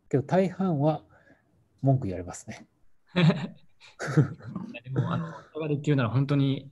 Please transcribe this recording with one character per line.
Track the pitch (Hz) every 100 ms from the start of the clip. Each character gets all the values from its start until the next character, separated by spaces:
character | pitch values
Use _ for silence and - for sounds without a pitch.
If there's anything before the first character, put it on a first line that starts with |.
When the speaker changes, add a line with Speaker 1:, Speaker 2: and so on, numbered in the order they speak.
| -
Speaker 1:
け | 135
ど |
大 | - 180 190
半 | 180 190 147
は | 151 151 - _ _ _ _ _ _ -
文 | 135 131
句 | 98
言 |
わ | 90
れ |
ま | 87
す | - -
ね。 | - - _ -
Speaker 2:
<laughs> | _ _ 180
で | 165 151 151 - - _ - - - 147 - - - - - - 131
も、 | 131 165
あ | 170
の、 | 165 - -
そ | 156
れ |
が | 156
で | 147
き | 151
る | 139
な |
ら | 113
本 | 123 139
当 | 143
に、 | 139 135 -